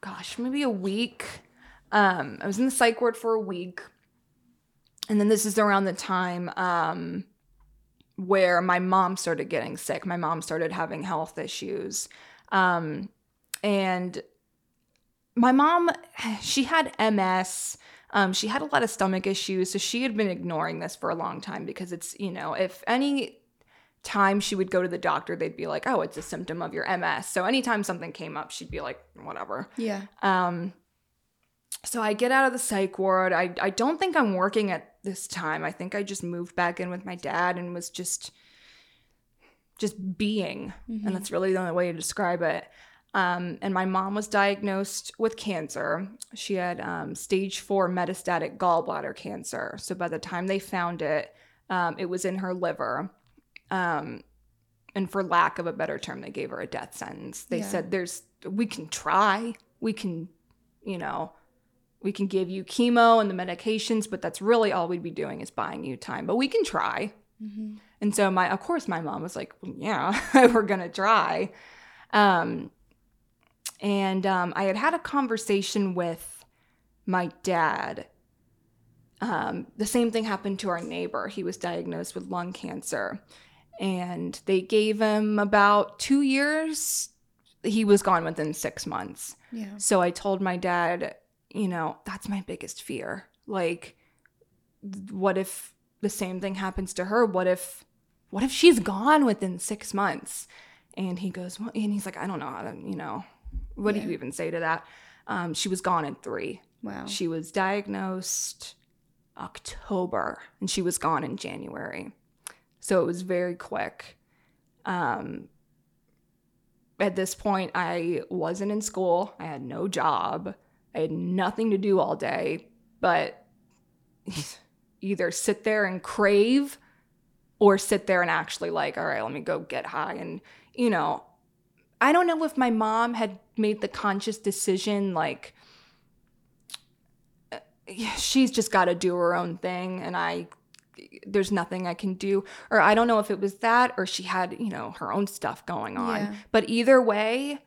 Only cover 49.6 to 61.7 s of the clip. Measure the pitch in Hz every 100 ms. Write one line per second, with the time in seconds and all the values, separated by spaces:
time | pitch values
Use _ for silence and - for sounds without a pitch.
49.6 | - - - 185 175 160 - 180 185 196
50.6 | 196 190 175 170 156 151 - _ _ _
51.6 | _ 180 175 160 180 180 185 190 190 185
52.6 | 175 - 113 127 185 _ _ _ _ -
53.6 | _ 190 175 156 147 117 - _ _ _
54.6 | _ _ _ - 185 196 185 175 160 -
55.6 | 170 - 160 143 - 135 - - 139 -
56.6 | - - - - - - - - - 175
57.6 | 202 180 180 190 180 - _ _ - 196
58.6 | 226 - 160 - - 165 208 196 233 226
59.6 | _ _ 220 208 196 170 165 _ _ _
60.6 | _ _ - 185 - - - _ _ _
61.6 | _